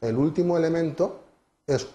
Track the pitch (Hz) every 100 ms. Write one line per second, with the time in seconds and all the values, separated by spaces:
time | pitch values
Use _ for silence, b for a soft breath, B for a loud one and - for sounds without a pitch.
0 | 117 117 151 160 175 175 160 165 160 143
1 | 185 - - _ _ _ - 135 -